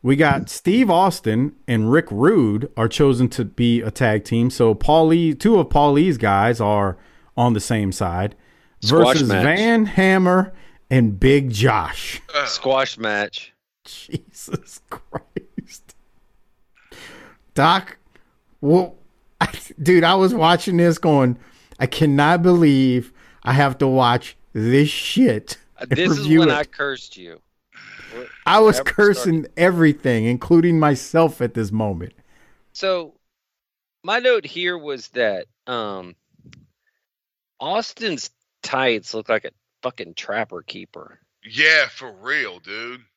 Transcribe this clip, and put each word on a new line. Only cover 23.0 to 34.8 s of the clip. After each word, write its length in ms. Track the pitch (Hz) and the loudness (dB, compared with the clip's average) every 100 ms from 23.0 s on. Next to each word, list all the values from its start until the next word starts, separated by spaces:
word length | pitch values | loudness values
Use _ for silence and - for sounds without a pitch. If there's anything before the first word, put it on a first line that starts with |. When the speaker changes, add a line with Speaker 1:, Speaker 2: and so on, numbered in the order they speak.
| 123 _ _ _ | -4 _ _ _
Speaker 1:
I 100 | - | -2
have 260 | 131 143 131 | 2 2 0
to 80 | 135 | 0
watch 480 | 131 123 120 - - _ | 2 2 0 -4 -20 _
this 360 | 110 113 135 147 | -4 2 2 2
shit 680 | - - - 262 107 - - _ _ | -2 -6 0 2 0 -8 -18 _ _
Speaker 2:
Uh, 100 | - | -4
Speaker 1:
and 0 | |
Speaker 2:
this 200 | 131 185 | 0 0
is 80 | 147 | -2
Speaker 1:
review 200 | 143 160 | 4 4
Speaker 2:
when 80 | 156 | 4
Speaker 1:
it." 40 | |
Speaker 2:
I 100 | 147 | 0
cursed 520 | 151 - 143 131 - - | -4 -8 -8 -8 -14 -20
you. 240 | 85 82 _ _ _ - - - - 117 127 - - | -20 -20 _ _ _ -20 -20 -20 -20 -18 -18 -8 2
Speaker 1:
I 140 | 202 | 4
was 180 | 220 175 | 6 4
Speaker 2:
Whatever 160 | 139 | -2
Speaker 1:
cursing 440 | - 208 202 190 160 | 2 2 2 0 -2
Speaker 2:
started. 80 | - - | -4 0
Speaker 1:
everything, 680 | 175 175 160 143 135 113 | 0 4 2 2 -2 0
including 540 | 113 123 - 170 170 165 | 0 -4 2 4 4 2
myself 640 | 151 139 - 165 160 - | 2 0 -2 0 0 0
at 140 | 160 | -6
this 160 | 117 104 | -4 -4
moment. 420 | 107 107 90 90 _ _ _ _ _ _ | -4 -4 -6 -12 _ _ _ _ _ _
Speaker 2:
So, 420 | - 190 185 156 _ _ _ _ _ _ _ _ _ | -8 -4 -4 -8 _ _ _ _ _ _ _ _ _
my 160 | 170 226 | -4 -2
note 280 | 247 233 190 | 0 0 -4
here 320 | 175 180 | -8 -6
was 300 | 175 | -6